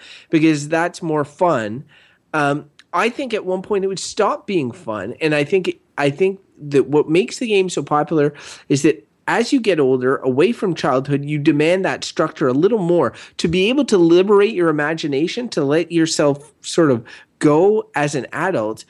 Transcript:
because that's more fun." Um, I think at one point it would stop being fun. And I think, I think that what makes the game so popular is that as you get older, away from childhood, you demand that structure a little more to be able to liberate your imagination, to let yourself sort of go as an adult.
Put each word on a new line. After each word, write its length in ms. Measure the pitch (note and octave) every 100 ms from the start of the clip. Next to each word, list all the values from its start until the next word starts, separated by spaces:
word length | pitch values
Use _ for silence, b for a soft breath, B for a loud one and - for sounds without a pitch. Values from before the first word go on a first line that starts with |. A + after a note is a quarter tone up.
| B B B
because 400 | D#3+ D#3+ D3+ D3
that's 320 | E3 F3 -
more 240 | E3 D3+ C#3+
fun." 580 | - F3+ C3+ G#2 A#2+ - b b b _
Um, 360 | D#3 C#3+ D3 C#3+ _ _
I 160 | F3 A3+
think 240 | D#4 C4
at 100 | G#3 F#3
one 160 | F#3
point 220 | F#3 G3+
it 40 | F#3+
would 120 | F#3
stop 480 | - - G#3 D4 -
being 240 | F3+ B2+
fun. 440 | - A#2 G#2+ G2 -
And 160 | D#3+ D3+
I 80 |
think, 340 | D3 F#3+ F3+ - _ -
I 120 | C#3+
think 300 | C#3+ F#3+ F#3+ _ - D3
that 180 | C#3+ B2
what 220 | D3 D3+
makes 300 | E3+ A#3 -
the 80 | A#3+
game 200 | G3 F#3
so 140 | E3+
popular 500 | C#3+ D3 D3+ D#3+ D3 D3 B B B
is 140 | C#3
that 220 | D#3 - - _ -
as 240 | F#3 A#3
you 80 | C#4
get 200 | A3 D#3+
older, 380 | C3 C3 B2+ C#3
away 340 | C3+ B2+ G3
from 240 | A#3 G3+ D#3+
childhood, 500 | E3 C3 C3+ C#3 C#3+
you 140 | D3+
demand 440 | D3+ D3 D#3 F#3 F3
that 180 | A#2
structure 440 | - - D#3 - C#3+
a 60 |
little 240 | C3 G3 A3+
more 340 | E3+ F3 A#2 - B B
to 100 | F3
be 200 | F3+ G3+
able 140 | C#4+ B3+
to 120 | G3
liberate 560 | E3 F3 G3 G3+ G#3
your 160 | G3 E3
imagination, 800 | D3+ D3 E3 D#3 C3+ F3 A#3+ B3
to 140 | E3+
let 280 | C#3 D#3+ E3+
yourself 600 | E3 D#3+ - D3 C#3 - _
sort 300 | - - D#3
of 120 | A#2 - B B -
go 500 | D#3 D3+ G3 G#3+ - D3+
as 180 | D3 C#3+
an 120 | A2
adult. 540 | C3 F3+ D3 G#2+ A2